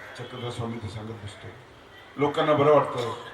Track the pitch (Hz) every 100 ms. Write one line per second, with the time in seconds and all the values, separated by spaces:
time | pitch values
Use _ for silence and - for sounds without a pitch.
0 | - - 120 120 120 120 117 120 104 110
1 | 110 107 101 - 101 - - - - -
2 | - 131 147 165 151 147 143 143 - 127
3 | 117 104 -